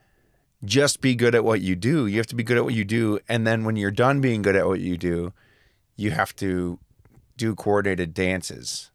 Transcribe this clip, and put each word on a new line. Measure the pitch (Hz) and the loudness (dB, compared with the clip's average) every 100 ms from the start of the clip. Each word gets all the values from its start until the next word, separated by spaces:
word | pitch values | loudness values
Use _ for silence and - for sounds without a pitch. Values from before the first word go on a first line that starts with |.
| _ _ _ _ _ - | _ _ _ _ _ -14
just | 101 131 143 - | -2 2 2 2
be | 131 123 | 0 2
good | 120 | 4
at | 117 | 4
what | 110 110 | 4 2
you | 92 90 | 0 0
do. | 110 160 107 | 0 0 0
You | 107 | 0
have | 110 | -2
to | 120 | -4
be | |
good | 117 120 | 0 0
at | |
what | 131 113 | 0 -2
you | 101 | -2
do. | 117 110 104 - | 0 0 -2 -2
And | 117 113 | 0 2
then | 113 | 0
when | 110 107 | 0 0
you're | 101 | 0
done | 101 127 139 | 2 2 2
being | 135 113 | 2 2
good | 98 95 | 2 2
at | 87 | 2
what | 90 | 0
you | 92 87 | -2 -2
do, | 87 85 87 - _ _ _ _ _ - | -2 -2 -4 -10 _ _ _ _ _ -6
you | 104 | -4
have | 82 98 - | -2 -2 -2
to | 98 92 90 87 _ _ _ _ _ - | -4 -2 -4 -6 _ _ _ _ _ -6
do | 113 101 | -4 -2
coordinated | 107 101 98 92 85 | 0 0 2 -2 -4
dances | 87 92 92 - 64 60 - - | -2 -2 -2 -6 -12 -10 -12 -14